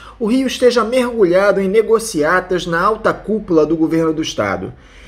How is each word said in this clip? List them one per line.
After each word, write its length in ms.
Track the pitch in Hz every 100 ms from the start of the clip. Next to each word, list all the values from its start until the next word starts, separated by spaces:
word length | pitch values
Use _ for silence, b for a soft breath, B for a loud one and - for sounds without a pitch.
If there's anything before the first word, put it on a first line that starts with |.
| B B
o 100 | 214
Rio 200 | 262 262
esteja 380 | - 247 233 214
mergulhado 760 | 254 240 226 175 180 202 190
em 80 | 190
negociatas 960 | 220 208 226 - 160 151 180 180 180 170
na 140 | 165
alta 340 | 196 214 185
cúpula 520 | 165 - 214 - 160 151
do 100 | 160
governo 380 | 160 165 160
do 80 | 156
estado? 500 | 156 - 101 90 98 - B B